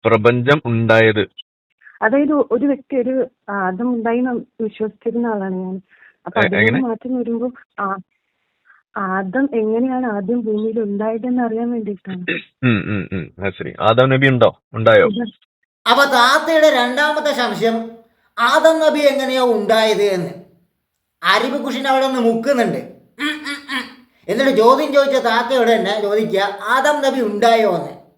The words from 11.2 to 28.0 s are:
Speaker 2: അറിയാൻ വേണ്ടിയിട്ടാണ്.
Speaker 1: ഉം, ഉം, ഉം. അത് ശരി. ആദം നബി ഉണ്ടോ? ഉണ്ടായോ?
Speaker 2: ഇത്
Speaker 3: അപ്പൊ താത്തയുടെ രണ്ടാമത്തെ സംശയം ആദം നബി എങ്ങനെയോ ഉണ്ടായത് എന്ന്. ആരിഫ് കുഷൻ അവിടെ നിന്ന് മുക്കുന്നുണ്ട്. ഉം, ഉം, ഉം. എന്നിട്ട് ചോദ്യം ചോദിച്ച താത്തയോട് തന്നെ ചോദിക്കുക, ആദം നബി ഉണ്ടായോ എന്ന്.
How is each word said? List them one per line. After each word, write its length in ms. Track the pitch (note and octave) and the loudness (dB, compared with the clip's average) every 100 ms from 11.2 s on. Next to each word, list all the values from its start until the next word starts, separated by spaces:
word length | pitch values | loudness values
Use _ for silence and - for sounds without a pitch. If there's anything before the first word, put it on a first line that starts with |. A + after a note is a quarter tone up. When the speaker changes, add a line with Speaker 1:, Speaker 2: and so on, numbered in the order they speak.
| B3 B3 | -2 -2
Speaker 2:
അറിയാൻ 280 | A#3+ A3 A#3+ | -2 -2 -4
വേണ്ടിയിട്ടാണ്. 540 | A#3+ G#3 G3 - F#3 F3 F3 - _ | -4 -6 -10 -10 -10 -6 -8 -10 _
Speaker 1:
ഉം, 180 | B2+ G#2+ - | 0 0 -2
ഉം, 160 | G#2 F2 | -6 -4
ഉം. 320 | F#2+ D#2+ - | -8 -8 -8
അത് 100 | F#2+ - | -8 -6
ശരി. 160 | D#2 - | -12 0
ആദം 300 | G#2 A#2 C3 | 2 4 4
നബി 180 | C3 C#3 | 4 2
ഉണ്ടോ? 300 | B2+ A2 - _ | 4 2 2 _
ഉണ്ടായോ? 340 | A2 A2+ G#2+ F#2 | 0 6 6 6
Speaker 2:
ഇത് 140 | G#3 A3 _ _ _ _ _ - | 0 -6 _ _ _ _ _ 0
Speaker 3:
അപ്പൊ 140 | A#3+ | 2
താത്തയുടെ 680 | C#4 B3+ A#3+ D4+ D4+ D#4+ D#4 | 4 4 4 2 2 4 4
രണ്ടാമത്തെ 640 | C4 A#3+ B3+ D4+ D4+ D4+ | 4 0 0 -2 0 -2
സംശയം 680 | A#3+ A3+ F#3 A3+ A3+ A3+ - _ _ _ - | -2 -4 -2 -2 -2 -8 -16 _ _ _ -2
ആദം 420 | A#3+ D4+ D#4 D#4+ | 0 4 4 4
നബി 200 | D#4 C4 | 2 4
എങ്ങനെയോ 520 | C#4+ C4 C4 B3+ B3 | 2 2 -2 0 0
ഉണ്ടായത് 500 | A3 G3+ A3+ A3 G3 | 0 2 2 2 2
എന്ന്. 300 | G#3 F#3 E3 - - _ _ _ _ _ _ _ | 0 0 -6 -10 -20 _ _ _ _ _ _ _
ആരിഫ് 380 | F3 G#3 B3+ C4+ | 0 0 0 -4
കുഷൻ 240 | B3 B3 C4+ | -6 -6 0
അവിടെ 200 | C4 C4+ | 0 0
നിന്ന് 140 | C4 | 0
മുക്കുന്നുണ്ട്. 580 | A3+ A3+ B3 B3+ G#3 C#3 - - _ - | 0 0 -2 0 -2 -4 -12 -20 _ -8
ഉം, 160 | D4 D4+ C#4+ | -6 -6 -10
ഉം, 100 | C#4+ C#4+ C4+ | -12 -10 -10
ഉം. 240 | A#3 - _ _ - | -10 -18 _ _ -6
എന്നിട്ട് 280 | G#3+ C4+ G#3+ | 0 2 4
ചോദ്യം 360 | A3+ C4+ D4 | 4 4 2
ചോദിച്ച 240 | C#4 C#4 C4 | 2 2 0
താത്തയോട് 540 | A3+ A3+ A3+ C4 A#3 | 0 -2 0 0 2
തന്നെ 300 | A3 F#3 G#3+ | 2 0 -2
ചോദിക്കുക, 580 | G#3 G#3+ A3 F#3+ G3+ G3+ | -2 -2 0 -2 -2 -4
ആദം 400 | G#3 B3+ C#4 D4 | -2 0 0 0
നബി 180 | C4+ C4 | -2 -2
ഉണ്ടായോ 500 | A3 G#3 A#3 A3+ G#3+ E3+ | -4 0 2 4 2 -2
എന്ന്. 180 | - - | -6 -14